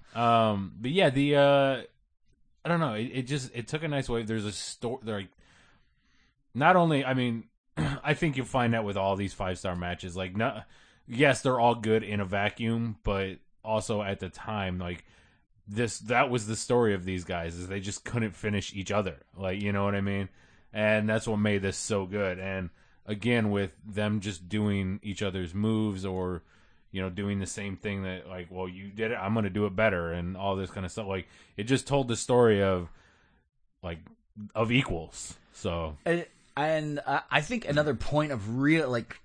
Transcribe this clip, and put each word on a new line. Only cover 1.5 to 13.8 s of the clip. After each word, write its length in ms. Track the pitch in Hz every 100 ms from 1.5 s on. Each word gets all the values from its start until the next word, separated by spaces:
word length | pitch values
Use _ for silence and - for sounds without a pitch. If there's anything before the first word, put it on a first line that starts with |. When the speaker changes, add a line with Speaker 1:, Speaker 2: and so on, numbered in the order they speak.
| 139 135 127 - _ _ _ _ _ _ _
Speaker 1:
I 60 | -
don't 100 | 170
know. 140 | 151
It, 160 | 107 123
it 80 | 131
just, 260 | 120 143 127 120
it 120 | 113
took 140 | 151
a 40 | 160
nice 200 | 143 131
wave. 200 | 117 110
There's 180 | 113 104
a 60 |
sto-, 480 | 98 - - 120 127
there, 140 | 110 104
like, 120 | 98 _ - _ _ _ _ _ _ _ _ _ _
not 220 | 117 156 185
only, 280 | 165 143
I 120 | 131 131
mean, 300 | 123 113 - _
<clears throat> 180 | _ -
I 360 | 151 139 147
think 240 | 151 165 131
you'll 80 | 123
find 300 | 131 120 117
that 100 | 104
with 100 | 98
all 200 | 98 98
these 180 | 98
five-star 420 | - 95 90 95 87
matches. 400 | 87 90 92 87
Like, 220 | 95 98
no, 240 | 123 107 - - - _ -
yes, 340 | 120 143 127
they're 180 | 135 127
all 140 | 120
good 300 | 117 110 110
in 160 | 101 104
a 60 | 98
vacuum, 720 | 98 101 - 117 117 117 104
but 340 | - 98 95 92 _ _ -
also 380 | 110